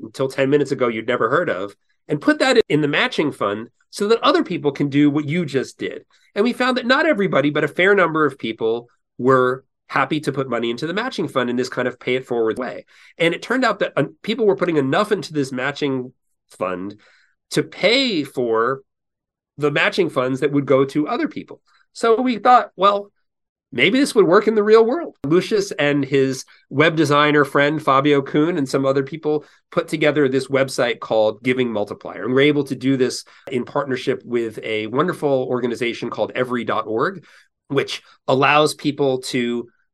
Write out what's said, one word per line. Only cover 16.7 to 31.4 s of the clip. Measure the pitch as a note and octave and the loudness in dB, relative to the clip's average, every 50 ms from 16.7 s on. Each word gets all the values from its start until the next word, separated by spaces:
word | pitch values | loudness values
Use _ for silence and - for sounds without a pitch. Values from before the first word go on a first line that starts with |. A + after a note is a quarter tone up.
| F#2 F2+ F#2 G2+ G2+ G#2+ _ _ _ _ _ _ _ _ _ _ | -4 -6 -8 -10 -12 -14 _ _ _ _ _ _ _ _ _ _
to | - D3+ C#3+ | -4 -4 -4
pay | - - - - G3 A#3 C4+ C4+ B3 G#3 D#3 C#3 | -4 -4 -2 0 2 2 2 0 0 -2 -4 -4
for | C3+ - - B2 A#2 A2+ A2+ A2+ A#2+ C3+ D#3 - _ _ _ _ _ _ _ _ _ _ _ _ _ _ - | -4 -4 -4 -2 0 0 0 0 0 -2 -6 -10 _ _ _ _ _ _ _ _ _ _ _ _ _ _ -4
the | C#3+ D3 | -2 0
matching | C#3+ D#3 E3+ G3+ G3+ - F#3 D3+ | 2 2 2 2 2 0 0 0
funds | - C#3 B2+ C3 C3 B2+ | 0 -2 -2 0 0 -2
that | D#3 D3 | -2 0
would | C#3+ C#3+ C#3 C#3 | 0 0 2 2
go | C#3 C3 C#3 | 2 2 2
to | C#3 - D3 D3+ D3 | 2 0 -2 -2 -2
other | A#3 B3 E4 - | -2 -4 -4 -6
people. | - - F2 - - - _ _ _ _ _ _ | -8 -10 -14 -14 -16 -20 _ _ _ _ _ _
So | _ - - A#3 A3+ G#3+ | _ -2 2 2 2 2
we | B3+ B3+ A#3+ G3+ | 2 0 -2 2
thought, | - B3+ B3 A#3+ G#3 - _ | 4 6 6 6 4 2 _
well, | - F3+ G3+ G3+ G3+ - - _ _ _ _ _ _ _ _ _ _ _ _ | 2 2 2 2 2 -2 -8 _ _ _ _ _ _ _ _ _ _ _ _
maybe | - A#2+ C3 F3 G#3+ C4 | -2 0 2 2 4 2
this | D4 - - | 2 2 4
would | A3+ F#3 D#3 | 4 4 6
work | F3 G#3+ G#3 G#3+ | 6 4 4 4
in | A3+ | 2
the | G#3+ G3+ | 2 4
real | G#3+ G#3+ A3+ A3+ | 6 6 6 6
world. | A3 B3+ E4+ E4+ - - _ - | 4 2 -2 -4 -8 -10 _ -2
Lucius | C#3 D#3+ F3+ F3 - D3+ C#3 C3 - | 0 2 2 2 0 0 -2 -2 -2
and | - - D3 C#3+ C#3+ C#3+ C#3 | -2 -2 0 2 2 0 0
his | C3 C#3+ C#3 C3+ C3+ C3 C3 - - _ _ _ - | 0 2 2 2 2 -2 -4 -10 -16 _ _ _ -4
web | - C3+ D3+ E3+ D#3+ | 0 2 2 4 4
designer | D#3 D#3+ C3+ D3 C#3+ D3+ D3 D3 D3 C#3+ | 2 2 2 4 4 4 4 4 4 4
friend, | C#3 - D3 C#3+ C#3+ D#3 D3+ D3 | 4 2 2 2 2 0 0 0
Fabio | - C3+ C3+ C#3+ D3 C#3+ C#3+ | 2 2 4 4 4 2 2
Kuhn, | C3+ - - D3+ D3+ E3 F3+ E3 | 2 0 0 0 2 2 0 -2
and | C#3 C3+ | -2 -2
some | - C#3 C3+ | -2 0 0
other | C3+ C3+ C#3+ C3+ | 0 0 0 -2
people | C3+ E3 D#3 - D3+ D3+ D3+ - - _ _ _ _ | -2 -6 -6 -4 -2 -2 -2 -4 -8 _ _ _ _
put | - F3 E3 - | -4 -4 -4 -2
together | - D#3+ D#3 D3 C#3+ D3+ D3 C3 | -2 0 2 2 4 4 2 2
this | C3 C3+ B2+ - | 2 0 -2 0
website | C3 C3 C3+ C3+ - - C3 A#2+ A2+ - | 0 0 0 0 0 -2 -2 -2 -2 -4
called | - - A#2+ A2 G#2+ G#2+ G#2+ A2 | -4 -2 2 2 2 2 0 -2